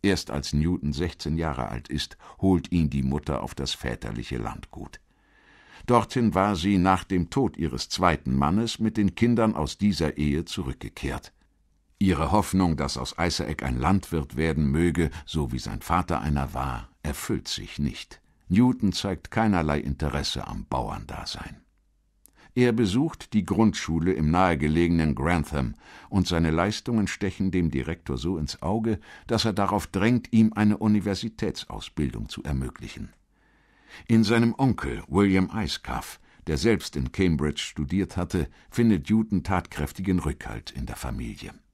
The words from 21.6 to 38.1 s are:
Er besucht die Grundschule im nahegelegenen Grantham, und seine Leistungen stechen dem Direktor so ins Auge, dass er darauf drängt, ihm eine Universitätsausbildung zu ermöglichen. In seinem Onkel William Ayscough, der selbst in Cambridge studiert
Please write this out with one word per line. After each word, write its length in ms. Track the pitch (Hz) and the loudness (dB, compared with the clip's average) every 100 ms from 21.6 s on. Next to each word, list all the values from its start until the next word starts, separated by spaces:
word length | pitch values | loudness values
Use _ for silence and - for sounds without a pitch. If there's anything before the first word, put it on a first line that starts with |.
| _ _ _ _ _ _ _ _ - - | _ _ _ _ _ _ _ _ -6 2
Er 160 | 123 | 4
besucht 600 | 113 110 104 156 - - | 4 2 2 0 -4 -2
die 140 | 107 90 | -2 0
Grundschule 680 | 98 110 - - 80 85 | 4 4 4 -2 0 2
im 200 | 65 76 | 2 2
nahegelegenen 840 | 85 92 80 76 78 85 85 78 | 4 4 4 2 4 4 4 2
Grantham, 600 | 65 71 87 73 76 62 53 - - - | 2 2 0 0 -2 -4 -6 -18 -20 -4
und 180 | 98 87 | 0 0
seine 240 | 87 82 | 2 2
Leistungen 560 | 80 95 107 - 117 98 | 2 0 -2 -2 -2 -2
stechen 460 | - 101 - 95 | -2 -6 -2 0
dem 180 | 92 82 | 2 0
Direktor 480 | 67 64 85 - 65 | 0 -4 -8 -6 -4
so 200 | 76 92 | -2 -4
ins 220 | 73 - | -4 -6
Auge, 380 | 82 107 113 104 - - - | -4 -2 -2 -4 -8 -20 -2
dass 160 | 113 | 0
er 80 | 117 | 0
darauf 340 | 98 98 104 - | 0 0 0 -2
drängt, 460 | 98 107 123 - | 0 2 2 2
ihm 200 | 110 110 | 4 4
eine 220 | 107 107 104 | 4 2 4
Universitätsausbildung 1500 | 110 104 101 95 113 - 104 - - - - - 71 57 53 | 2 2 2 -4 -6 -4 -6 -6 -12 -12 -10 -4 -4 -4 -10
zu 140 | - | -10
ermöglichen. 680 | - 67 64 - - - - _ _ _ _ _ _ _ _ - - | -4 -4 -4 -8 -14 -12 -16 _ _ _ _ _ _ _ _ -20 4
In 160 | 113 | 4
seinem 320 | 104 117 117 - | 6 4 4 2
Onkel 460 | 135 104 69 58 - | 0 0 -4 -8 -2
William 420 | 82 101 95 95 | 4 6 4 2
Ayscough, 720 | 110 90 - - 62 - - _ _ - | -2 -4 -6 -6 -8 -8 -16 _ _ -4
der 100 | 78 | 0
selbst 380 | 104 101 - 73 | 2 2 0 -6
in 160 | 65 | -6
Cambridge 500 | - 92 78 76 71 | 0 2 2 0 -2
studiert 540 | - - 71 90 92 | -8 -6 -2 -2 -2